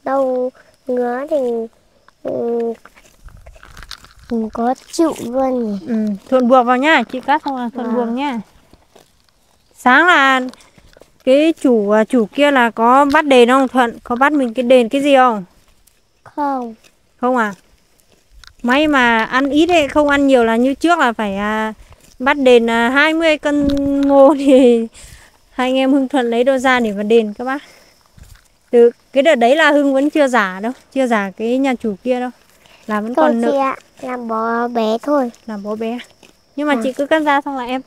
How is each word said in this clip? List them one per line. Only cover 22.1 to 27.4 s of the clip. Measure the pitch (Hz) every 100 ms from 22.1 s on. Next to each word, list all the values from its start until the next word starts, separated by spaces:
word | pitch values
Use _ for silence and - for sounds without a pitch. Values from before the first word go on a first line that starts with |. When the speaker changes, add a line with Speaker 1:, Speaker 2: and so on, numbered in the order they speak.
| _
Speaker 2:
bắt | 254 294
đền, | 254 240 233
à, | 233 233
hai | 269 302
mươi | 320 330 302
cân | 302 294 285 277 277 277
ngô | 277 277 269
<laughs> | 285
thì | 277 262 254 233 226 - - - - _ _
hai | - 254
anh | 262
em | 262
Hưng | 277 262
Thuận | 277 240
lấy | 233
đâu | 254 269
ra | 262 247
để | 226
mà | 202
đền | 208 233 214
các | 202